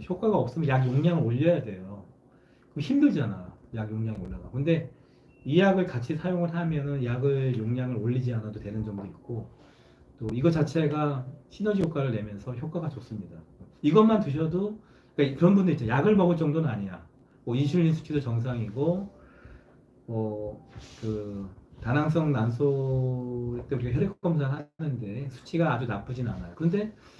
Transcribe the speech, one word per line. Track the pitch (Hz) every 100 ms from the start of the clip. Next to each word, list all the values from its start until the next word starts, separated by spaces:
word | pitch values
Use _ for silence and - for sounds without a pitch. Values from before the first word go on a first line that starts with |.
| -
효과가 | 185 220 185
없으면 | 117 - 135
약 | 131 127
용량을 | 135 165 160
올려야 | 113 120 160 165
돼요. | 107 92 92 101 - - _ _ _ _ _
그럼 | -
힘들잖아, | - 277 285 175 110 92 90 - - 113
약 | 107
용량 | 110 113 107
올라가. | 87 - -
근데 | 127 147 160 - - - _ _ -
이 | 131 160
약을 | 196 185 175
같이 | 123 - 156
사용을 | 180 180 175 170
하면은 | 170 147 139 143
약을 | 120 123 139 139 131 110
용량을 | 110 123 127 113
올리지 | 110 123 120
않아도 | 117 107 101
되는 | 104 110
점도 | 107 101 98
있고 | 85 - 117 110 - - - - - - -
또 | 110
이거 | 120 165
자체가 | 160 143 165 151 151 147 135 127 - -
시너지 | - 208 196
효과를 | 165 156 135
내면서 | 110 107 101 127
효과가 | 123 160 175 156
좋습니다. | 123 - 107 - - - - - -
이것만 | 147 185 220 220
드셔도, | 147 139 160 175 208 214 - - _ -
그러니까 | 135 135
그런 | 175 202
분들 | 185
있죠. | 139 110
약을 | 131 175 202
먹을 | 180 165
정도는 | 160 156 156
아니야. | 101 98 90 - - - _ -
뭐 | 120
인슐린 | 143 175 165
수치도 | 160 - 151
정상이고, | 127 117 120 120 104 113 156 185 202 - - - - - - - _ _ -
뭐 | 113 110 107 104 107 - - - -
그 | 110 107 104 101 98 - - -
다낭성 | - 139 156 160 156
난소 | 127 127 120 143 139 135 131 127 127 123 123 120 120 -
때 | 139
우리가 | 120 123
혈액 | 196 -
검사를 | 175 156 135 147 151 -
하는데 | 160 120 101 110 139
수치가 | - - 165 165
아주 | 120 117
나쁘진 | 101 - 123 120
않아요. | 92 87 -
그런데 | 165 196 214 - - -